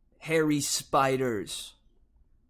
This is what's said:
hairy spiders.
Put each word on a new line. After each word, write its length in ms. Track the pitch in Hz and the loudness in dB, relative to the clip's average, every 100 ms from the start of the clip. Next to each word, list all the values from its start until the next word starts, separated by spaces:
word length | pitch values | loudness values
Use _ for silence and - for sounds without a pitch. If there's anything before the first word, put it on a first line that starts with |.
| _ _ | _ _
hairy 420 | - 160 156 147 | -2 0 2 2
spiders. 1120 | 143 - - 151 135 135 131 113 90 - - - _ _ _ _ _ _ _ | 0 -4 0 2 2 2 0 -2 -6 -10 -14 -18 _ _ _ _ _ _ _